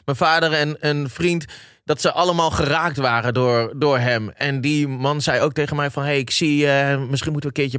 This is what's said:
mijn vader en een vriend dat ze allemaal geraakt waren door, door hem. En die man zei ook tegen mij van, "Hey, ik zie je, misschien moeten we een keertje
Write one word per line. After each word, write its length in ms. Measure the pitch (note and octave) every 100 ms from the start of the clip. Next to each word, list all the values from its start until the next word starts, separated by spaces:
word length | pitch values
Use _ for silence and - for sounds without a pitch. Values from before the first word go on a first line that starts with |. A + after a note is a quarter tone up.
mijn 120 | - C3+
vader 360 | E3 E3 D#3+
en 240 | D#3 D3 D3+ D3
een 220 | D3 C#3
vriend 340 | - F3 E3+ - - - _
dat 160 | - D3+
ze 120 | E3+
allemaal 380 | - F3+ E3+ E3
geraakt 460 | - C#3+ D#3+ E3+ C#3+
waren 380 | C3 A#2 A#2+
door, 380 | B2 B2+ A#2+ A2+ C3
door 200 | D3 C3
hem. 320 | B2 A#2 G#2+
En 300 | - C#3+ C3+
die 280 | C#3+ D3+ C#3+
man 320 | B2+ C3+ D3
zei 200 | C#3+ B2+
ook 120 | D3+
tegen 240 | C#3+ C#3+ D3
mij 140 | C#3+
van, 120 | C#3
"Hey, 160 | C#3+ C#3+
ik 120 | B2
zie 260 | - D#3+ D3
je, 500 | C#3+ C#3 C#3 C#3 C3
misschien 220 | C#3 D#3
moeten 180 | D3 C#3+
we 60 | D3+
een 60 |
keertje 160 | C#3